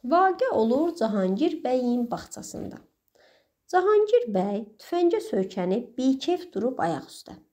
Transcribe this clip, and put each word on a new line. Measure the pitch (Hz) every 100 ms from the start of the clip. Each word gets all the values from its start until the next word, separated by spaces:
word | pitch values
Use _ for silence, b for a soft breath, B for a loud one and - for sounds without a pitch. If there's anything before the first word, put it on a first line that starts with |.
Vaqe | 247 330 381 359 523
olur | - 226 254 339
Cahangir | 339 226 202 185 196 320 311
bəyin | 254 254 247 240 240
bağçasında. | 180 - - - - - - _ _ _ b b b b b _
Cahangir | 359 370 427 415 480 480
bəy | 196 190 202 226
tüfəngə | _ - 349 349 415
söykənib | - 202 190 - 180 202 240 -
bikef | 262 269 - 349 349
durub | - 233 262
ayaq | 170 143 -
üstə. | - - - _